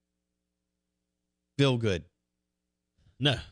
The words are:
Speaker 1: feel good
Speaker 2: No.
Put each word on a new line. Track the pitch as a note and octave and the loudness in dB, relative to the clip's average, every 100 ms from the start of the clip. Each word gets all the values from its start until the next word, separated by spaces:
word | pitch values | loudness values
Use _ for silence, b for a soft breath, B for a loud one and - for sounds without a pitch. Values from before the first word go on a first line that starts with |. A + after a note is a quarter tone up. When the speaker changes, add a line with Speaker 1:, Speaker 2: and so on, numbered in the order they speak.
| _ _ _ _ _ _ _ _ _ _ _ _ _ _ _ - | _ _ _ _ _ _ _ _ _ _ _ _ _ _ _ 0
Speaker 1:
feel | C#3 A#2+ | 2 2
good | A2+ F2 - _ _ _ _ _ _ _ _ _ _ - | -2 -4 -6 _ _ _ _ _ _ _ _ _ _ -4
Speaker 2:
No. | C#3 - - | -2 -2 -6